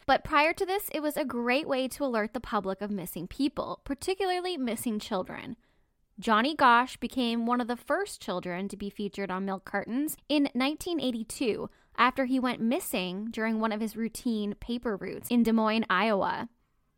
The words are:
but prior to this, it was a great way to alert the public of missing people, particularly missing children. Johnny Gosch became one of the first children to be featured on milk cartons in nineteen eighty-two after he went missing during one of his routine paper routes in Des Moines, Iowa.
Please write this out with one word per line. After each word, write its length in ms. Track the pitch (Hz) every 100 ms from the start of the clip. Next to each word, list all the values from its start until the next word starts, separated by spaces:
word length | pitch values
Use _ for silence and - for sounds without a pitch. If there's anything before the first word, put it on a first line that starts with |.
| -
but 180 | 269
prior 280 | - 302 302
to 120 | 339 359
this, 220 | 392 -
it 100 | 311
was 140 | 302 294
a 80 |
great 440 | 285 240 240 254 320
way 180 | 262 262
to 180 | -
alert 280 | 285 233 208
the 80 | 254
public 400 | - 214 190 190
of 100 | 208
missing 380 | 202 175 - 170
people, 520 | - 277 - - -
particularly 720 | - 269 - 381 381 359 359 349
missing 420 | 254 233 247 214
children. 580 | - 196 180 160 - - _ _ _ _ _ -
Johnny 340 | 214 214 254
Gosch 440 | 320 269 233 254 -
became 480 | 240 - 240 233 233
one 140 | 247
of 80 | 233
the 80 | 240
first 440 | - 311 403 -
children 480 | - 180 180 175 196
to 80 | 196
be 140 | 202
featured 400 | - 202 - 196
on 160 | 185 190
milk 180 | 190
cartons 500 | - 202 - 240 302 - -
in 220 | 294 285
nineteen 460 | 240 262 302 - 339
eighty-two 680 | 254 226 220 - 262 156 - - _ -
after 300 | 240 262 254
he 120 | 262
went 220 | 247 240
missing 680 | 226 294 - 220 180 185 220
during 280 | 226 220 220
one 140 | 220
of 80 | 214
his 160 | 220 214
routine 580 | 226 - 247 220 208 202
paper 340 | - 240 240
routes 320 | 196 180 - -
in 120 | 240
Des 120 | 226
Moines, 320 | 220 220 220 -
Iowa. 600 | 180 220 196 180 - 233 _ _ _ _